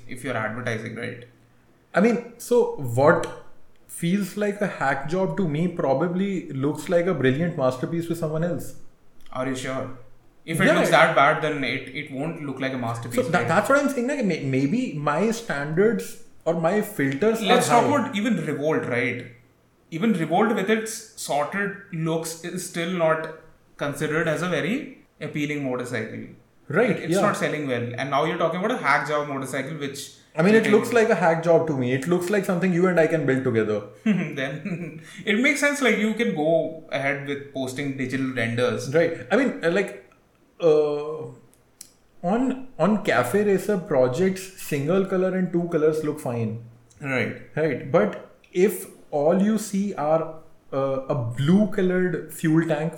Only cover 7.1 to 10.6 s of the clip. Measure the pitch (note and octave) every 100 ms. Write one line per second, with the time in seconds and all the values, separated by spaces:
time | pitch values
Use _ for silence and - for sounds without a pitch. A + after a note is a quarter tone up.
7.1 | D#3+ C3 C3+ E3+ D3+ B2+ - D3 E3+ E3
8.1 | E3 D#3 D#3+ F3 D3 - - - - -
9.1 | - - B2+ C3 A#2+ C3+ C3 A#2+ - -
10.1 | - - - - E3